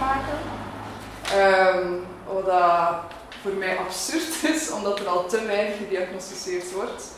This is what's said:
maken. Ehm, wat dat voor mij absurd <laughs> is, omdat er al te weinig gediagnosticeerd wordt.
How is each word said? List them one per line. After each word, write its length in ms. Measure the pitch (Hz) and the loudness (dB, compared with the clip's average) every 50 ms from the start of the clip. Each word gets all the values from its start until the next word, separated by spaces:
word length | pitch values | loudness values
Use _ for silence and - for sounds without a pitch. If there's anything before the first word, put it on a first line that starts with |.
maken. 380 | 262 269 277 277 269 277 294 - - - - - - - - - - - - - - - - - - - | 0 0 0 0 0 -4 -4 -4 -6 -6 -8 -8 -8 -10 -10 -10 -10 -12 -12 -12 -12 -14 -14 -8 -4 2
Ehm, 540 | 196 196 196 196 190 190 190 185 185 180 180 180 180 180 180 - - - - - | 4 6 8 8 8 8 6 6 6 4 0 0 -2 -4 -6 -8 -12 -14 -10 -4
wat 140 | 196 190 190 | -4 0 2
dat 480 | 190 180 180 175 170 170 175 175 170 160 160 - - - - - - - - | 4 4 6 6 6 6 6 4 2 0 -2 -6 -10 -14 -16 -16 -16 -16 -6
voor 100 | - 196 | -6 -4
mij 260 | 196 190 190 185 - - | -2 -2 -2 -2 -2 -2
absurd 640 | 180 180 - - - - 294 330 - - - - | -2 -4 -6 -6 -4 -2 -2 -2 -2 -2 -4 0
<laughs> 120 | 302 311 - | 0 2 2
is, 160 | - - - | 0 -2 -2
omdat 280 | - 208 202 202 202 - | -4 -2 -2 0 -2 0
er 100 | 202 185 | 0 2
al 180 | 180 180 180 | 2 2 2
te 180 | - 226 220 220 | 2 0 0 0
weinig 320 | 214 202 208 214 208 202 | 2 2 2 2 0 -2
gediagnosticeerd 960 | 208 196 180 190 180 180 180 196 190 180 - 185 - - 190 180 180 175 - | -4 -4 -2 -2 -2 -2 -4 -4 -8 -10 -10 -10 -10 -6 -4 -4 -4 -4 -4
wordt. 320 | 185 196 220 240 - - - - - | -6 -6 -6 -6 -8 -10 -12 -14 -16